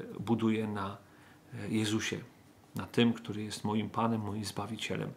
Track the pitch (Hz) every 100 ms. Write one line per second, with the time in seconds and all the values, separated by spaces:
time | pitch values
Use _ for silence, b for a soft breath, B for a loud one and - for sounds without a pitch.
0 | - - 104 113 113 110 107 101 98 104
1 | B B B B - 117 101 110 107 107
2 | - - - - - - - - - -
3 | 117 110 - 104 107 101 107 110 101 107
4 | 113 113 104 104 101 - 101 110 - 107
5 | 101